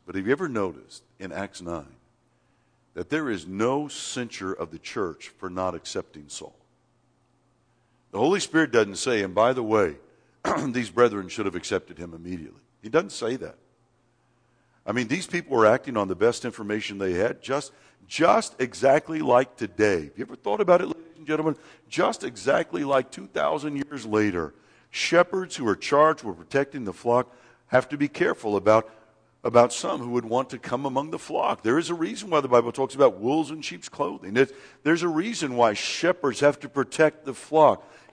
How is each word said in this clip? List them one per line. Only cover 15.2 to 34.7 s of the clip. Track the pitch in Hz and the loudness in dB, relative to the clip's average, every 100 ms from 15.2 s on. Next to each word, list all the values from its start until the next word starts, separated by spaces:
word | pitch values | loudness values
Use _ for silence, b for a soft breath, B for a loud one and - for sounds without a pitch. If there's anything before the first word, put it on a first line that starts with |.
| 170 | -4
people | 180 - 117 | -8 -2 4
were | 107 | 6
acting | 131 139 113 | 4 0 -2
on | 98 | -2
the | 90 | 2
best | 110 120 | 0 0
information | 123 110 104 107 104 98 | -6 -10 -6 -6 -6 -6
they | 95 | -4
had, | 87 113 - | 0 -2 -4
just, | - 135 - b b b _ | -6 -6 -6 b b b _
just | - 143 208 - - | 2 4 4 2 -4
exactly | 127 - 131 147 156 160 | -6 2 4 4 2 -4
like | 135 123 135 - | 4 4 4 -4
today. | 107 92 107 90 | -8 2 2 2
Have | 73 - | -4 -12
you | |
ever | - | -12
thought | - 202 214 | -8 -4 0
about | 185 180 | 4 4
it, | - | 2
ladies | - - - | -8 -14 -16
and | 151 | -4
gentlemen? | 156 156 143 B B _ | -2 -2 -4 B B _
Just | - 240 226 | -2 -2 -2
exactly | 139 113 104 156 165 175 | -8 -4 0 0 0 -4
like | 139 135 131 | 0 0 0
two | - 196 | -8 -10
thousand | 165 147 156 147 143 | -2 -2 -2 -4 -6
years | 143 139 113 | -8 -10 -2
later, | 107 104 87 76 b b b b | 2 2 0 -4 b b b b
shepherds | - - 170 175 190 185 | -6 2 2 2 -2 -6
who | - 117 | -4 -2
are | 95 | -2
charged | - 143 156 151 | 2 4 4 4
with | 113 85 | -6 -12
protecting | 87 139 139 143 | -4 -2 -2 -6
the | 104 | -10
flock | 90 120 120 123 b b b _ | -6 0 0 0 b b b _
have | 127 - | 0 0
to | 143 | -2
be | 143 | -4
careful | - 175 - 110 101 | 0 -2 -2 -2 2
about | 98 110 110 B B B B _ | 4 4 4 B B B B _
about | 120 117 120 | 4 6 6
some | - - 151 | 2 -4 -6
who | 120 | -4
would | 123 | -4
want | 113 120 131 | -2 -4 -4
to | 123 | -10
come | - 127 | -6 -6
among | 139 131 151 | -2 -4 -4
the | 160 | -8
flock. | - 190 233 - | -6 -4 -2 -2
There | 110 143 | 0 0
is | 156 | 0
a | |
reason | 170 170 226 208 | -4 -6 -8 -2
why | 160 | -2
the | 131 | 4
Bible | 120 117 | 4 4
talks | 117 131 | -2 -4
about | 131 135 95 | 4 4 4
wolves | 113 156 143 | 0 -2 -2
in | 156 | -8
sheep's | - 175 - | -12 -12 -14
clothing. | - 143 156 90 113 | -8 -6 -6 -2 2
It, | 135 B B | 2 B B